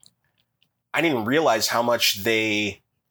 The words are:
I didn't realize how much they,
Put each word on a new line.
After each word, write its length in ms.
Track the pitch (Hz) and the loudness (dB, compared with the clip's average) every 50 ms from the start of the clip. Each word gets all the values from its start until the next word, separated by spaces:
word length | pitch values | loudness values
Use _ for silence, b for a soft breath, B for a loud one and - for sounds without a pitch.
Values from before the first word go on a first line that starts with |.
| _ - _ _ _ _ _ _ _ _ _ _ _ _ _ _ _ _ - | _ -20 _ _ _ _ _ _ _ _ _ _ _ _ _ _ _ _ -2
I 60 | 147 | 0
didn't 240 | 160 165 143 117 104 | 0 2 0 0 0
realize 440 | 117 135 160 156 135 110 110 104 - | 0 0 2 2 2 2 0 0 0
how 140 | 120 117 | 0 0
much 420 | 120 120 120 117 - - - 101 98 | 0 0 0 0 0 -2 -2 -2 -2
they, 580 | 117 113 110 110 110 104 104 104 101 92 - _ _ _ _ _ _ | 0 0 0 0 0 0 0 -2 -4 -6 -10 _ _ _ _ _ _